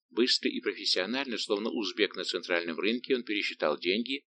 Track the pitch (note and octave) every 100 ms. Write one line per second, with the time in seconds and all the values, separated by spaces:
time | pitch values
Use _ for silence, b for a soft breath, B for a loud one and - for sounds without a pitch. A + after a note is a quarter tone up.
0 | _ - B2+ - - - - G2 G2 -
1 | F#2+ C3 C#3 G#2 - G2+ A2+ B2+ F#2+ F2+
2 | F#2+ - F2 F2+ E2+ F2 E2+ D#2+ F#2+ B2
3 | - B2+ A#2+ G#2 - F2 D#2 D2 E2+ G#2
4 | A#2+ C#3 _